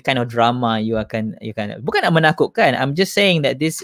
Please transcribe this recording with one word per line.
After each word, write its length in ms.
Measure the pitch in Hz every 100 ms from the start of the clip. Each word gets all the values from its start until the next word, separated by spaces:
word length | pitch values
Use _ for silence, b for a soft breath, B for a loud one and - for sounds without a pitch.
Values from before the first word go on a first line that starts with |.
| -
kind 160 | 131
of 80 | 120
drama 480 | 117 117 123 117 110
you 220 | 107 110
akan, 380 | 107 113 110 -
you 140 | 113 107
akan, 260 | 104 104
bukan 240 | 147 403 185
nak 80 |
menakutkan, 640 | 160 156 151 135 - 170 123
I'm 160 | 135
just 240 | 151 190 -
saying 240 | 202 165
that 160 | 139 127
this 240 | 156 -